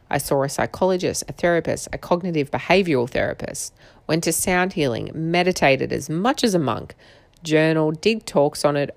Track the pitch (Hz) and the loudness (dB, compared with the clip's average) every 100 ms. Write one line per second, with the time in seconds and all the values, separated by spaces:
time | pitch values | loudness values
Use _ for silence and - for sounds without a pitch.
0 | - 143 - 139 139 - 113 - 185 185 | -4 -4 0 0 0 -2 -4 0 0 2
1 | 156 156 - - 175 170 160 117 - 135 | -2 -4 -8 -2 0 2 0 -4 -6 -12
2 | - 175 185 160 139 123 - 185 175 131 | -2 -2 0 -2 -2 -4 2 2 4 0
3 | 120 - - - - - - - - - | 0 -2 -4 -4 -10 -10 -12 -16 -20 -14
4 | - 160 165 160 - 180 185 180 139 110 | -4 -2 0 -2 0 0 0 0 0 -2
5 | 104 - 160 175 180 180 147 135 127 120 | -6 -6 0 2 2 2 4 4 0 -4
6 | 143 160 226 294 233 180 127 104 - - | -4 -2 0 2 2 2 0 -2 -8 -18
7 | - - _ _ 165 156 160 160 156 160 | -20 -20 _ _ 0 4 4 4 2 0
8 | 208 220 - 170 143 - 151 143 139 | 0 0 0 2 2 2 0 2 -2